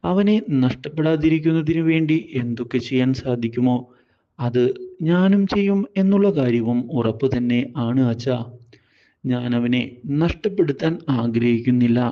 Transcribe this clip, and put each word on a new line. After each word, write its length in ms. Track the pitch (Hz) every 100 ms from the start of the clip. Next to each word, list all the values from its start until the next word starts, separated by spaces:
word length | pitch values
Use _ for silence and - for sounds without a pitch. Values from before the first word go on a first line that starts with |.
അവനെ 320 | 170 185 202 214 - 139
നഷ്ടപ്പെടാതിരിക്കുന്നതിന് 1200 | 127 - - 156 156 160 156 160 156 160 151 165
വേണ്ടി 360 | 160 160 156 160 - 131
എന്തൊക്കെ 440 | 120 117 120 123
ചെയ്യാൻ 320 | 117 127 127
സാധിക്കുമോ 640 | 127 135 120 117 117 127 123 120 _ _ _ _ _
അത് 240 | 120 120 123 - - -
ഞാനും 400 | 160 175 190 202 196
ചെയ്യും 320 | 202 196 196 202 -
എന്നുള്ള 320 | 190 202 202
കാര്യവും 500 | 160 123 120 113 120 120
ഉറപ്പ് 360 | 139 113 110 135
തന്നെ 320 | 127 120 120 127 120
ആണ് 240 | 117 127
അച്ഛാ. 360 | 127 117 - 123 117 - - _ _ _ _ _
ഞാൻ 260 | 127 123 120 120
അവനെ 260 | 120 123 120 - 151 143
നഷ്ടപ്പെടുത്താൻ 800 | 165 - 214 190 160 139 160 165 -
ആഗ്രഹിക്കുന്നില്ല. 880 | 127 117 117 120 117 123 123 120 117 120